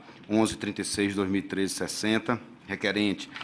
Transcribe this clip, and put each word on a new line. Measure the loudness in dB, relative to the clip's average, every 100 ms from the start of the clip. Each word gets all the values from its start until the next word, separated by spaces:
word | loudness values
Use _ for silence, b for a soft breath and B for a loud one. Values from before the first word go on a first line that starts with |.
| B B B
onze | 4 4 2
trinta | -4 -4
e | -2
seis, | 0 2 2
dois | 2
mil | 0
e |
treze, | 0 0 0
sessenta, | -2 -4 -2 0 2 2 -2 -4 -16 -8
requerente | -2 0 2 2 0 -6 B